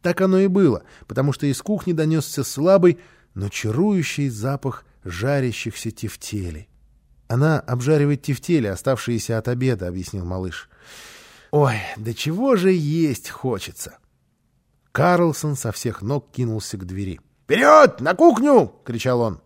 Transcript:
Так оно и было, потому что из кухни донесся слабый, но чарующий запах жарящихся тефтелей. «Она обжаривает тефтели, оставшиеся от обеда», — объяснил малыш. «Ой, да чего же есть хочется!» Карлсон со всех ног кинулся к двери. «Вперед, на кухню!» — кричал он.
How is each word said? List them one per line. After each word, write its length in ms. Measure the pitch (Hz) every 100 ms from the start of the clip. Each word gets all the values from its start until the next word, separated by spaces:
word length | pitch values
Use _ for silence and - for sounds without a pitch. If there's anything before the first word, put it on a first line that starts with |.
Так 200 | 175 175
оно 160 | 190 190
и 80 | 196
было, 380 | 185 180 101 - - -
потому 260 | 110 139
что 140 | 135 147
из 140 | 131
кухни 320 | - 208 180
донесся 520 | 165 156 160 151 -
слабый, 540 | 127 - 165 196 180 - - _ _
но 140 | 104 101
чарующий 800 | - 110 113 208 196 147 - 139
запах 560 | 110 120 139 135 - _ _
жарящихся 880 | 92 87 120 143 127 107 117 - 113
тефтелей. 760 | - 110 - - 104 90 78 - _ _ _ _ _ _
«Она 320 | 117 151 156
обжаривает 640 | - 127 123 156 143 143
тефтели, 460 | - 135 - 165 107
оставшиеся 680 | 92 - 127 - 117 - 113
от 100 | 113
обеда», — 380 | 123 131 113 90
объяснил 360 | 90 87 101
малыш. 460 | 87 92 92 - - _ - - - - - - _
«Ой, 260 | 147 139 110 98 -
да 180 | 110
чего 420 | 113 151 175 269 226
же 140 | 185
есть 580 | 185 147 160 160 120 -
хочется!» 680 | - 131 107 - - - - _ _ _ _ _ _ _ _ _
Карлсон 640 | - 165 180 170 143 151 143
со 160 | 117
всех 300 | - 120 -
ног 280 | 101 143 -
кинулся 440 | - 120 110 - 101
к 80 |
двери. 360 | 90 92 98 87 _ _
«Вперед, 560 | _ 165 277 311 285 -
на 140 | 147
кухню!» — 580 | 180 339 226 285 262 123 -
кричал 360 | - 117 131 123
он. 200 | 113 78